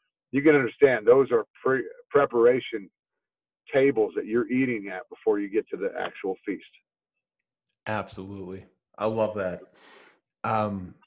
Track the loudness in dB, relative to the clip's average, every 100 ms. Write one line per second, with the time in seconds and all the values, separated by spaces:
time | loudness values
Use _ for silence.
0 | _ _ _ 0 4 4 2 2 4 4
1 | 0 0 2 0 -2 _ -2 -2 -4 -14
2 | -2 0 2 4 4 4 -2 -10 -12 _
3 | _ _ _ _ _ _ -2 2 4 4
4 | 0 -2 -2 -2 0 0 0 -2 -6 -12
5 | -12 -4 0 0 0 -2 -4 -4 -4 -4
6 | -8 -6 -8 -6 -8 -8 -10 _ _ _
7 | _ _ _ _ _ _ _ _ -6 -6
8 | -6 -12 -12 -12 -12 -14 -16 _ _ -6
9 | -4 0 -2 -2 -4 -6 -12 _ -20 -20
10 | -20 _ _ _ -4 -2 -2 -4 -10 -16